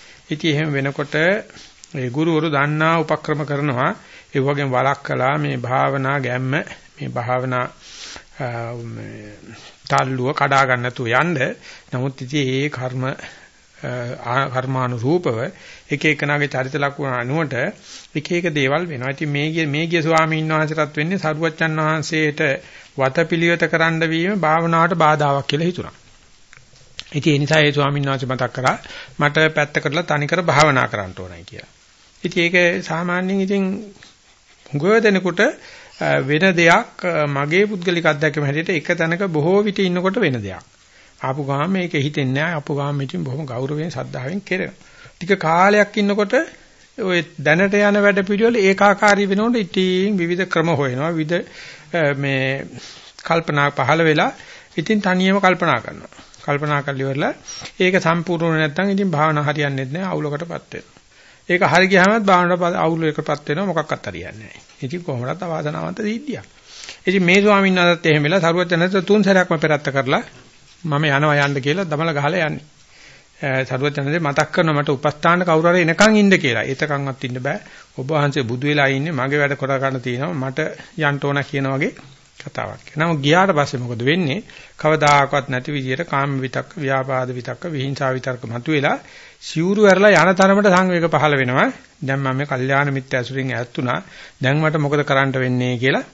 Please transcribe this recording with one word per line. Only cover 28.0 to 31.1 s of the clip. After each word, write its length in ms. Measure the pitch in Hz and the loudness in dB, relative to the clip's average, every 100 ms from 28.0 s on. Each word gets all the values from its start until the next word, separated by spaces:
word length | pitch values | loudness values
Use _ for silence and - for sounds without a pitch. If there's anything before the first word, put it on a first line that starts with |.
| 139 | -2
වහන්සේ 220 | 135 127 | -2 -4
මතක් 240 | 127 123 | -4 -4
කරා, 240 | - 127 214 - - - - | -2 -2 -2 -6 -18 -12 -2
"මට 200 | 147 156 156 | 0 4 2
පැත්තකටලා 540 | 156 147 156 147 156 | 2 -2 -2 -2 -2
තනිකර 380 | 180 147 147 143 | -2 -2 0 -2
භාවනා 460 | 160 139 151 131 123 | 2 4 6 4 2
කරන්න 260 | 107 95 | -2 -8